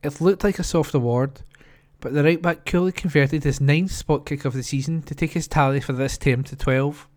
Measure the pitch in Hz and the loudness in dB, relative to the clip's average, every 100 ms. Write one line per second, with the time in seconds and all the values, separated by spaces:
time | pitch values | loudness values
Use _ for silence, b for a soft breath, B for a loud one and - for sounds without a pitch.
0 | 147 139 170 190 208 185 - 170 143 143 | -6 0 0 2 0 0 -2 0 0 0
1 | 120 120 135 135 - b b b b b | 0 0 0 -4 -20 b b b b b
2 | - 143 147 165 175 165 - 180 185 185 | -4 2 4 4 0 -2 0 2 2 0
3 | 180 147 139 156 143 131 139 151 185 - | 0 2 2 2 -2 0 2 4 2 -4
4 | - 147 - 143 143 127 127 139 135 165 | -2 -2 -2 -6 -4 -4 -4 -4 -2 -4
5 | - 143 160 175 - - 135 139 - 127 | -6 -4 -2 -2 -2 2 2 2 -2 -2
6 | 135 - 143 123 135 135 - 131 143 147 | -2 0 2 2 -2 -4 0 2 0 -4
7 | - | -16